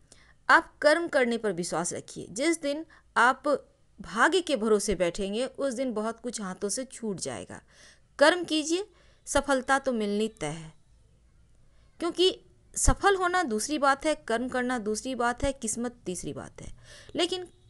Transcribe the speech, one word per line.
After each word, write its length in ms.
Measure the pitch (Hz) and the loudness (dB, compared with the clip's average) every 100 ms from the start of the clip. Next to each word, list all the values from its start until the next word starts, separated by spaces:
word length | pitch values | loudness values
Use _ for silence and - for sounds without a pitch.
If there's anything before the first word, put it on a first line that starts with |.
| _ - - _ - | _ -20 -20 _ 4
आप 280 | 311 - - | 4 4 2
कर्म 300 | 294 330 339 | 4 4 2
करने 300 | 277 240 233 | 2 2 0
पर 160 | 214 | -2
विश्वास 400 | 170 175 160 175 | -2 -4 -2 -4
रखिए। 340 | 107 - - - | -6 -10 -14 -12
जिस 320 | 196 320 330 | -2 0 0
दिन 240 | 285 294 320 - _ - | -2 -4 -8 -18 _ 4
आप 500 | 240 262 294 269 - _ _ - | 4 4 0 0 -2 _ _ -20
भाग्य 400 | - 208 302 381 | -8 2 4 4
के 140 | 349 | 0
भरोसे 400 | 240 220 208 208 | 0 2 2 2
बैठेंगे 500 | 180 170 185 196 214 | 0 0 -2 -6 -4
उस 280 | 254 - 277 | -6 -4 -4
दिन 200 | 233 262 | -2 -4
बहुत 260 | 208 220 220 | -4 -6 -6
कुछ 220 | 247 220 | -10 -8
हाथों 280 | 190 185 202 | -8 -6 -4
से 160 | 254 | -4
छूट 340 | - - 220 165 | -8 -8 -8 -6
जाएगा। 420 | 135 104 95 104 _ - - - _ - | -8 -8 -12 -16 _ -20 -20 -20 _ 4
कर्म 240 | 294 359 | 6 6
कीजिए, 440 | 330 311 302 349 427 _ _ _ | 0 -2 0 -2 -4 _ _ _
सफलता 540 | - 277 277 262 247 269 | -2 -2 2 0 2 0
तो 140 | 269 | 2
मिलनी 340 | 226 208 208 220 | -2 0 0 -2
तय 200 | - 151 | -4 -6
है, 260 | 160 160 - _ - _ _ _ _ _ - - _ - - | -6 -14 -20 _ -20 _ _ _ _ _ -20 -20 _ -20 -6
क्योंकि 420 | 339 339 370 - - _ _ - | -4 2 2 2 -14 _ _ 0
सफल 380 | - - 392 | 2 4 2
होना 280 | 381 349 359 | 2 2 0
दूसरी 340 | 285 214 277 294 | 0 -2 -2 2
बात 280 | 277 277 | 2 2
है, 100 | 311 | 0
कर्म 340 | 302 - 226 254 | -2 -2 -4 -2
करना 280 | 254 247 247 | -4 -2 -2
दूसरी 380 | 208 214 262 | -4 -4 -6
बात 280 | 247 240 247 | -2 -2 0
है, 100 | 277 | -2
किस्मत 380 | - 214 226 240 240 | -2 -6 -4 -6 -8
तीसरी 280 | 180 175 151 | -10 -8 -8
बात 280 | 127 78 - | -10 -12 -16
है। 140 | - - - - - | -16 -16 -20 -20 -8
लेकिन 320 | 285 349 359 359 _ | -2 0 -2 -8 _